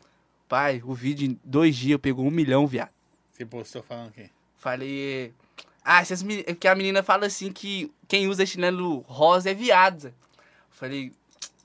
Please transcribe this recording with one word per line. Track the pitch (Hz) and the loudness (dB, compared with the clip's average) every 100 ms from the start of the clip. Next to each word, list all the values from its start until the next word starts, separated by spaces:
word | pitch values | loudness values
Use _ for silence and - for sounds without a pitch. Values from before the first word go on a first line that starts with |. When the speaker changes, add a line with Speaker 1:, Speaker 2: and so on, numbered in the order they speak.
| _ _ _ _ - | _ _ _ _ -4
Speaker 1:
Pai, | 127 143 127 | 0 0 -2
o | 120 | -6
vídeo | 123 131 143 139 | -6 -4 -2 -2
em | 120 | -4
dois | - 139 165 127 | -2 2 2 2
dias | 131 143 | 0 0
pegou | 139 131 135 | 0 -2 0
um | |
milhão, | 165 139 131 147 | 0 2 2 2
viado. | 127 - _ _ _ _ | -2 -8 _ _ _ _
Speaker 2:
Você | - 117 | -18 -16
postou | 120 110 127 | -14 -14 -16
falando | - 120 113 | -14 -14 -16
o | |
quê? | 113 95 _ _ _ | -20 -20 _ _ _
Speaker 1:
Falei, | 135 127 135 139 139 131 123 _ _ - - _ | -8 -6 -6 -8 -8 -8 -10 _ _ -20 -20 _
"Ah, | - 175 | 4 4
essas | 175 180 | 4 -4
meni-", | 196 208 | -6 -6
porque | - 170 190 | -6 0 4
a | |
menina | 190 196 196 | 4 2 0
fala | 190 196 202 | 2 2 0
assim | 196 190 | -4 -10
que | 185 202 196 160 _ - | -10 -10 -8 -10 _ -2
quem | 196 190 | 0 2
usa | 190 | 0
chinelo | 190 180 180 180 180 139 - | -2 0 0 0 -2 -4 -6
rosa | 127 156 180 185 | 2 6 6 2
é | |
viado, | 196 247 185 190 170 | -2 4 6 6 2
Zé. | 139 - _ _ _ _ _ | -12 -20 _ _ _ _ _
Falei, | - 131 139 131 - _ - - _ | -14 -10 -8 -10 -14 _ -18 -18 _